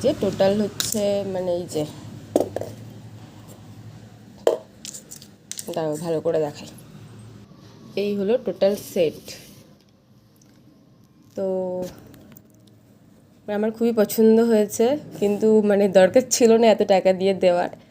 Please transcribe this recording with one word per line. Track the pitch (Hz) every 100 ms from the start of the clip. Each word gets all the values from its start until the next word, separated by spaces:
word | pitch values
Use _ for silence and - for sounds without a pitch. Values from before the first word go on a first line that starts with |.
যে | 233 311
টোটাল | 196 190 196 208
হচ্ছে, | 202 - - 214 202 202 190
মানে, | 185 185
এই | 175 170
যে, | 156 151 - - - - - - - - - - - - - - - - - - - - - - - - - - - - - - - - - - - _ - -
দাঁড়াও, | 170 156 151
ভালো | 170 156
করে | 170 165
দেখাই, | 151 - - - - - - - - - - - - - - 196
এই | 202 202
হলো | 196 247
টোটাল | 196 175 196 202 -
সেট। | - 156 - - - - - - _ _ _ _ _ _ _ _ _ _ _ _ _ _ _ _ -
তো, | 190 185 185 180 180 - - - - - _ _ _ _ _ _ _ _ _ _ -
মানে, |
আমার | 208 214
খুবই | 220 233
পছন্দ | 226 202 - 220 220
হয়েছে, | 233 220 208 - 233 294 - -
কিন্তু, | 202 202 220 214
মানে, | 208 202 202
দরকার | 185 185 254 247
ছিল | - 233 226
না | 226
এত | 208
টাকা | 202 190 190
দিয়ে | 185 190
দেওয়ার, | 185 185 175 - - -